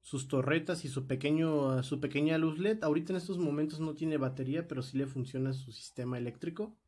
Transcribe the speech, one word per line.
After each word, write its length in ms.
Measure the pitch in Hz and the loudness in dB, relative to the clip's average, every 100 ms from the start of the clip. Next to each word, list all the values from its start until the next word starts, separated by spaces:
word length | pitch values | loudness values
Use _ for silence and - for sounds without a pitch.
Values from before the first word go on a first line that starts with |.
sus 260 | - 139 - | -6 -6 0
torretas 600 | 139 131 156 156 170 147 | 2 4 2 2 -4 -2
y 20 | |
su 180 | 131 131 | -4 -2
pequeño, 760 | 131 143 156 165 151 139 131 | 0 2 4 4 4 4 2
su 180 | 131 135 | 2 -2
pequeña 380 | 143 143 151 160 | 0 2 4 4
luz 200 | 160 156 | 2 2
led. 240 | 196 220 | 0 2
Ahorita 300 | 160 151 170 | 2 2 2
en 60 | 185 | -2
estos 180 | 175 180 | -2 0
momentos 420 | 165 147 151 156 | 0 2 0 0
no 160 | 160 | -4
tiene 220 | 151 160 151 | -2 0 2
batería, 500 | 131 131 131 151 170 | 0 0 -2 -2 -2
pero 160 | 131 | -4
sí 140 | 127 135 | -2 -2
le 100 | 135 | -2
funciona 460 | 131 127 131 131 | -2 -4 -2 0
su 180 | 131 131 | -2 -6
sistema 460 | 113 - - 123 123 | -14 -14 -8 -4 -2
eléctrico. 640 | 120 117 170 165 214 - | -4 -4 -8 -4 -6 -8